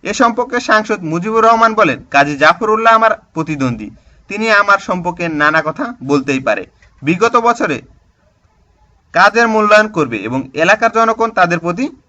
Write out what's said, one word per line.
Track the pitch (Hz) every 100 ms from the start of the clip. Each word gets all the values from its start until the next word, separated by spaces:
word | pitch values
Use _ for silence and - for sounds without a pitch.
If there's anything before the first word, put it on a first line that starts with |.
এ | -
সম্পর্কে | 208 240 226 240 240
সাংসদ | - 214 214 208
মুজিবুর | 165 165 202 220
রহমান | 226 233 226
বলেন, | 220 185 120 -
"কাজী | 139 143 143
জাফরুল্লাহ | 156 180 214 220 226
আমার | 226 220 208 _
প্রতিদ্বন্দ্বী, | 160 156 151 131 113 107 - _ _ _
তিনি | 202 226
আমার | 208 202 196
সম্পর্কে | - 185 175 170 170
নানা | 151 151 160
কথা | 156 156 233 247
বলতেই | 131 143 131 131
পারে। | 127 101 92 _ _ _
বিগত | 135 180 233 240
বছরে | 233 240 196 143 - _ _ _ _ _ _ _ _ _ _ _ _
কাজের | 165 196 214 233
মূল্যায়ন | 220 208 208 214
করবে | 196 139 113
এবং | 104 131 131
এলাকার | 143 170 220 226
জনগণ | 226 226 226 226
তাদের | 214 175 170
প্রতি | 170 175 262 -